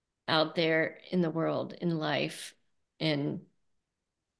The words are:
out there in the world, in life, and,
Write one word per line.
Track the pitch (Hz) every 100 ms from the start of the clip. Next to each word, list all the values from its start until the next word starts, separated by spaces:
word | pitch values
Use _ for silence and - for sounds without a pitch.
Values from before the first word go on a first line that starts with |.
| _ _ -
out | 156 156 175
there | 160 160 160 - -
in | 185
the | 165
world, | 160 156 135 -
in | - 175 160
life, | 151 135 151 - - - _ _ _ -
and, | 156 143 147 151 - _ _ _ _ _ _ _ _